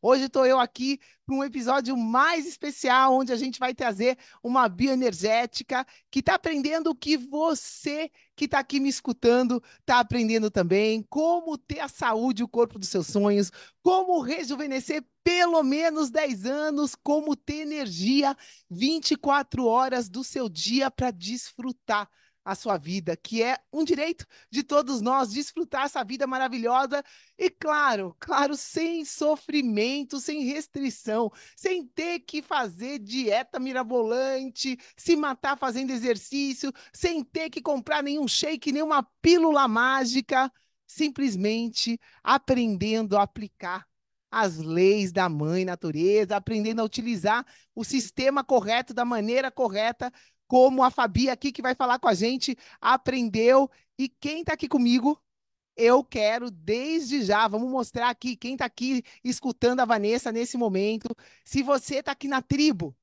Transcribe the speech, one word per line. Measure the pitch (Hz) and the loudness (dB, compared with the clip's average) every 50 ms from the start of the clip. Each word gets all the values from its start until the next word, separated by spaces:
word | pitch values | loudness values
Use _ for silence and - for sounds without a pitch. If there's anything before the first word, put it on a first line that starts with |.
Hoje | - 226 254 262 262 269 | 4 4 4 4 2 0
tô | - 269 262 | 2 2 4
eu | 254 262 262 | 4 6 4
aqui | 247 240 _ - 247 269 277 269 _ _ _ _ _ | 2 0 _ -6 -4 -4 -4 -4 _ _ _ _ _
pra | - 262 | -6 -4
um | 269 277 | -2 -2
episódio | 277 226 269 240 233 254 277 262 240 269 | -4 -4 -4 -2 0 0 0 0 0 -2
mais | 247 233 220 226 247 277 320 349 330 285 339 | -2 -2 0 2 4 4 4 2 0 -4 -6
especial, | 311 - - 294 277 - - 262 247 262 262 269 262 | -10 -8 -8 -8 -8 -4 0 2 4 6 6 6 4
onde | 262 269 240 | 2 2 0
a | 254 | -2
gente | 226 269 262 240 - | -4 -4 -6 -6 -4
vai | 262 254 254 | -4 -4 -4
trazer | - 269 240 208 190 226 247 254 _ - - - _ | -2 -4 -4 -2 0 0 0 0 _ -8 -20 -20 _
uma | _ 240 247 262 247 226 | _ 0 2 2 2 2
bioenergética | 180 175 240 277 269 254 254 240 190 160 180 214 220 233 240 233 _ - 240 _ 269 247 262 _ - _ _ _ | 2 0 0 2 2 2 0 0 -2 -2 -2 0 0 0 0 -2 _ -10 -8 _ -4 -4 -4 _ -12 _ _ _
que | - 269 - | -4 -2 2
tá | - 381 | 2 2
aprendendo | 381 _ 349 320 285 262 294 311 330 320 330 | 2 _ -2 -2 -2 -2 -2 -2 0 0 0
o | 311 | -2
que | 247 - 294 302 294 | -2 -2 -2 -2 -2
você | 247 277 269 302 311 330 320 - - - - - - 302 285 302 320 311 _ _ _ _ _ | -2 -6 -4 -2 0 0 0 -2 -6 -12 -14 -8 -8 -6 -6 -6 -8 -8 _ _ _ _ _
que | - 294 285 | -6 -4 0
tá | - 269 | 0 -2
aqui | 269 _ - 277 | -2 _ -2 0
me | 269 277 | 0 0
escutando | 254 - - - 240 _ - 240 240 247 254 240 247 240 _ _ - _ _ | -2 -2 -4 -6 -6 _ 4 4 6 6 4 2 0 -4 _ _ -20 _ _
tá | - 254 247 | 2 4 4
aprendendo | 247 - - 247 233 220 226 226 220 214 | 4 2 0 0 2 2 2 2 0 0
também: | - 208 180 170 185 196 214 220 220 226 208 _ | 0 0 2 4 4 4 4 2 0 -2 -4 _
como | - 285 311 330 339 349 330 330 311 277 | -2 0 2 2 2 0 -2 -4 -8 -8
ter | _ _ 294 302 | _ _ -8 -8
a | 311 277 | -8 -10
saúde | - - - 240 226 220 233 262 247 202 | -8 -4 -2 0 0 0 0 0 0 -2
e | 240 | -4
o | 233 | -4
corpo | - 233 233 226 - 214 | 0 0 0 0 0 -10
dos | 190 175 | -10 -4
seus | - 196 165 | -2 -2 -4
sonhos, | - - 202 202 208 208 202 202 175 - - - - _ _ _ | 0 0 2 4 4 4 4 2 0 -4 -16 -20 -20 _ _ _
como | 339 370 370 381 370 359 339 | 2 2 2 2 2 0 0
rejuvenescer | 254 240 294 330 339 233 285 254 302 294 262 269 247 - 311 302 254 _ _ _ _ | 0 -2 -4 -4 -4 -6 -6 -6 -6 -4 -4 -6 -4 -4 -6 -6 -6 _ _ _ _
pelo | 349 349 359 359 349 339 320 | 0 4 4 4 4 4 4
menos | 302 262 269 302 320 330 311 311 311 254 | 4 4 2 2 0 0 0 0 -2 0
dez | 233 302 311 285 254 190 185 | 0 0 0 0 -2 -4 -4
anos, | 240 269 294 302 311 302 277 294 269 - | -4 -4 -2 -2 -2 -2 0 -2 -2 -4
como | - _ - 285 302 302 302 294 | -6 _ 0 0 0 2 -2 -4
ter | - _ - 285 302 311 | -4 _ -8 -8 -6 -6
energia | 294 302 302 277 220 175 165 185 214 262 277 285 277 277 _ - - - - _ _ | -6 -6 -6 -6 -6 -6 -2 0 2 2 4 2 2 0 _ -10 -20 -20 -20 _ _
vinte | 180 170 220 269 320 330 285 - | -6 -2 -2 0 0 0 0 -2
e | 311 - | -2 0
quatro | - 285 277 285 269 _ - - 254 | 0 0 2 0 0 _ -4 -2 0
horas | 233 226 240 262 269 254 247 240 196 | 2 2 2 2 2 0 -4 -4 -6
do | 180 233 262 | -8 -10 -10
seu | - - 277 254 220 | -8 -6 -6 -6 -6
dia | 165 156 160 196 226 254 269 269 | -6 -6 -4 -2 0 0 0 0
pra | - - 254 247 | -2 -2 -4 -4
desfrutar | 220 175 170 190 233 247 - - - - 240 254 247 _ _ - 220 208 208 202 _ _ _ _ _ _ _ | -4 -6 -10 -10 -10 -8 -10 -14 -14 -10 -10 -10 -10 _ _ -2 -2 -2 -2 -6 _ _ _ _ _ _ _
a | 185 196 | -8 -8
sua | - - 233 196 170 | -6 -2 -2 -2 -2
vida, | 139 151 180 196 170 160 165 | -2 -6 -6 -6 -4 -4 -6
que | - _ - 226 226 226 | -6 _ -8 -2 -2 0
é | 240 254 - _ _ | 0 0 -4 _ _
um | - 285 320 | -4 -4 0
direito | - 349 - 294 320 339 _ - _ _ - _ _ | 0 0 0 0 -4 -4 _ -10 _ _ -20 _ _
de | - 254 285 | -6 -6 -4
todos | _ 294 285 294 247 277 240 | _ 2 2 2 2 -2 -2
nós, | 202 240 262 269 262 214 | 0 2 2 2 2 0
desfrutar | 202 262 294 - - - 330 - - 269 269 | -2 -8 -8 -8 -6 -6 -6 -4 -2 -2 -2
essa | 285 - 302 247 | -2 -2 -4 -6
vida | 196 247 254 277 | -6 -4 -4 -4
maravilhosa | 262 262 262 262 262 233 254 226 233 240 254 277 254 269 285 277 - - - _ _ _ _ | -4 -2 -2 -2 -2 -4 -2 -2 2 2 2 2 0 -2 -6 -6 -8 -20 -20 _ _ _ _
e, | - 359 | -2 -2
claro, | - _ - 311 302 302 294 269 240 208 190 180 - _ | -2 _ -2 -2 0 2 2 2 2 0 -4 -6 -10 _
claro, | - - 320 277 285 277 294 | -8 -2 0 2 2 2 0
sem | 269 - - - 330 320 330 339 330 311 | -4 -8 -6 -4 -4 -2 -2 -4 -4 -6
sofrimento, | - - - 302 294 311 285 - - 294 302 277 240 214 208 214 240 269 285 285 240 - 277 | -8 -6 -2 0 0 0 0 -4 -4 -2 0 0 0 0 0 0 0 0 -2 -6 -6 -8 -8
sem | 240 - 302 302 277 | -6 -6 -6 -4 -4
restrição, | 247 285 302 311 - _ 277 277 262 208 - - - 214 226 240 214 - - - - _ | -4 -4 -4 -8 -8 _ -6 -6 -4 -6 -6 -6 -4 -2 0 0 -2 -4 -10 -20 -20 _
sem | - - 392 370 359 302 | -6 -4 -2 -2 -2 -6
ter | 247 _ - 311 339 349 339 | -8 _ -6 -4 -4 -4 -6
que | _ - - 302 | _ -8 -10 -10
fazer | 285 - 370 294 254 208 170 170 220 254 285 285 | -8 -4 -2 -2 -2 -4 -6 -10 -10 -8 -8 -10
dieta | 208 202 226 262 262 220 202 226 262 _ - 262 | -10 -8 -6 -4 -2 0 0 0 -2 _ -8 -8
mirabolante, | 254 262 262 254 254 220 247 247 226 220 233 254 262 269 269 262 269 262 - - - 269 254 247 - - _ _ | -6 -4 -4 -4 -4 0 0 0 0 0 0 -2 -2 -2 -2 -4 -6 -8 -8 -6 -6 -6 -6 -8 -10 -20 _ _
se | - - 339 | 2 2 2
matar | 302 302 285 262 - - 277 285 277 | 2 2 -2 -4 -4 -2 -4 -2 0
fazendo | - 269 226 247 269 254 | -2 -4 -2 -2 -4 -4
exercício, | 262 240 220 254 233 196 - - - 277 277 277 262 - - 277 254 - - - | -4 -2 0 -2 -2 -2 -4 -8 -4 -4 -4 -4 -4 -4 -6 -8 -8 -8 -18 -20
sem | _ - - 359 339 320 262 | _ -4 -4 -2 -2 -2 -6
ter | _ _ 330 320 320 | _ _ -6 -6 -6
que | - 320 | -8 -8
comprar | 240 330 294 262 233 - 302 302 | -4 -2 -4 -4 -2 -2 -4 -2
nenhum | 285 285 285 302 285 240 | -2 -2 -2 -2 -2 -2
shake, | - - - 302 320 254 - 294 | 0 -2 -2 -2 -4 -4 -4 -4
nenhuma | 262 285 311 311 311 285 262 _ _ _ | -2 -2 0 2 2 0 0 _ _ _
pílula | _ 320 339 349 320 320 302 285 277 254 | _ 6 6 8 6 6 6 6 4 4
mágica, | 214 226 240 254 262 269 262 233 240 269 233 - - 254 262 269 _ _ _ _ _ _ _ _ | 4 2 2 2 2 2 0 0 0 -2 -2 0 0 0 0 0 _ _ _ _ _ _ _ _
simplesmente | - - 311 302 262 - 277 269 208 180 190 208 220 226 233 233 220 - - 233 233 226 _ _ _ _ _ | -4 -2 -2 -2 -2 -2 -2 -2 0 0 0 0 0 -2 -4 -4 -4 -4 -4 -2 -4 -6 _ _ _ _ _
aprendendo | - 247 269 _ - 262 247 240 226 208 185 185 214 220 220 226 208 190 | 2 2 2 _ 2 2 2 2 0 0 -2 -2 0 0 0 0 2 2
a | 208 202 | 2 2
aplicar | 196 _ - 208 196 _ _ - 180 180 190 - _ _ _ _ _ _ _ _ _ | 2 _ -12 -14 -14 _ _ -10 -8 -8 -8 -10 _ _ _ _ _ _ _ _ _
as | - 220 220 196 165 156 | -2 0 0 0 -2 -4
leis | 160 156 165 170 185 196 202 214 202 185 | -6 -2 2 4 6 6 6 4 2 -2
da | 170 190 185 180 | 0 0 0 0
mãe | 160 147 151 156 170 185 185 | 0 -2 -2 -2 0 -2 -2
natureza, | 185 180 170 - 170 151 151 165 185 202 214 214 180 214 202 | -2 -6 -6 -6 -6 -4 0 2 4 4 4 2 2 -2 -4
aprendendo | 185 - 226 220 208 220 220 226 | -2 -2 -2 -2 -2 -2 -2 -2
a | 226 | -2
utilizar | 226 - - 220 233 233 196 156 202 214 240 240 _ - _ _ _ _ | -2 -4 -6 -4 -4 -4 -2 0 0 0 0 -2 _ -18 _ _ _ _
o | - 226 | -10 -8
sistema | - - 269 226 - - - 254 269 277 285 294 | -2 -2 -2 -2 -4 -6 0 0 2 2 0 0
correto | _ 277 247 190 202 226 240 254 - | _ 2 2 2 2 -2 -2 -2 -2
da | 240 226 240 | -4 -4 -2
maneira | 240 240 226 208 220 240 254 262 262 | 0 0 -2 -2 0 0 0 0 -2
correta, | - - 254 220 190 202 214 226 240 _ - 247 _ - _ _ _ _ _ _ | -2 -2 -2 -2 0 0 -2 -2 -2 _ -8 -10 _ -12 _ _ _ _ _ _
como | - 254 254 269 262 262 262 | 6 8 8 8 8 6 4
a | 254 | 4
Fabi | 247 - 247 226 185 226 254 269 | 4 2 0 0 2 0 0 0
aqui | 254 - - 285 | -2 -2 -4 -8
que | 254 - | -6 -4
vai | 220 254 254 | -4 -4 -2
falar | - 269 247 240 247 | 0 0 0 0 2
com | - 254 | 2 2
a | 214 | 2
gente, | 170 196 233 254 262 - - 254 - - - - _ | 2 2 -2 -2 -2 -4 -4 -6 -6 -10 -20 -20 _
aprendeu. | - 220 254 262 _ - 262 262 240 226 185 220 226 240 262 269 277 262 _ _ _ _ _ _ | 2 2 2 2 _ -2 -2 -2 -2 -2 0 2 4 6 6 6 6 4 _ _ _ _ _ _
E | 262 254 | -6 -6
quem | _ _ - 294 302 320 339 | _ _ -8 -6 -6 -6 -4
tá | - 311 | -4 -4
aqui | 311 - 262 | -4 -4 -2
comigo, | - 285 247 240 240 254 226 277 302 - _ _ _ _ _ _ _ _ _ _ _ - | 0 2 4 4 4 4 4 2 0 0 _ _ _ _ _ _ _ _ _ _ _ 2
eu | 226 233 247 269 269 | 4 6 6 6 4
quero | _ - 262 214 208 220 240 240 247 | _ -4 0 0 0 0 0 -4 -8
desde | 196 165 156 160 208 240 254 302 320 330 302 233 262 285 233 | -12 -12 -4 -2 -2 -2 -2 -2 -4 -4 -2 -2 -2 -2 0
já, | 185 208 208 226 220 | 2 2 2 2 2
vamos | 196 214 233 254 | 0 -2 -4 -2
mostrar | 262 262 247 - - 240 233 240 | -2 -4 -4 -4 -4 -2 -2 -2
aqui | 240 _ - 247 247 | -2 _ -8 -10 -8
quem | - - 240 262 262 | -8 -8 -10 -6 -6
tá | 285 | -6
aqui | 254 _ - 240 254 269 247 220 - - _ _ | -6 _ -6 -4 -2 -2 -2 -4 -6 -18 _ _
escutando | 240 247 - - 262 240 _ - 240 247 254 | -6 -6 -4 -4 -6 -4 _ 2 2 4 2
a | 254 | 2
Vanessa | 220 233 220 202 208 226 254 - 247 | 2 2 0 2 0 0 0 -2 -4
nesse | 226 226 233 240 - 247 | -4 -4 -4 -4 -2 -2
momento. | 240 220 190 190 196 208 220 226 - 233 233 _ - - _ _ _ | -2 0 0 0 0 0 -2 -4 -6 -8 -10 _ -14 -20 _ _ _
Se | - - 262 | -4 -2 -2
você | 269 247 285 262 - - 294 262 | 0 2 0 0 0 -2 -6 -4
tá | 294 - 277 | -4 -4 -6
aqui | _ - 269 | _ -4 -4
na | 277 262 | -2 -4
tribo | 254 _ 277 277 294 302 269 180 170 147 131 _ | -2 _ 2 4 4 4 2 0 -4 -8 -10 _